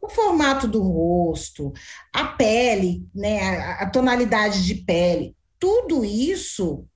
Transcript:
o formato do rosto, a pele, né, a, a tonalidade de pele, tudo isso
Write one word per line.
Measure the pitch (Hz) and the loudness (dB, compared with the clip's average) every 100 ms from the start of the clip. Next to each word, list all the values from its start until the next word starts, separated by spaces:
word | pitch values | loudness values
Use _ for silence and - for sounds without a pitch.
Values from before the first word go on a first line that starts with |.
o | 427 | -6
formato | 466 427 339 294 269 254 | 0 2 4 2 2 0
do | 214 | 0
rosto, | 190 165 170 175 170 156 - - 143 - - - - | 0 0 2 2 0 -2 -8 -10 -10 -10 -18 -20 -8
a | - 302 | -4 -4
pele, | - 220 226 247 208 185 180 180 | 0 2 4 2 2 0 -2 -8
né, | 190 202 214 | -6 -4 -2
a, | 190 185 175 175 | -2 -4 -6 -6
a | 196 | -2
tonalidade | 254 254 247 240 214 214 202 180 | 2 2 2 2 2 2 2 0
de | - | -2
pele, | - 170 175 165 139 - _ _ | -2 2 2 0 -4 -12 _ _
tudo | 359 440 381 302 | 2 2 2 0
isso | 214 208 277 370 - - 180 143 - | 0 0 -2 -2 -6 -4 -4 -4 -12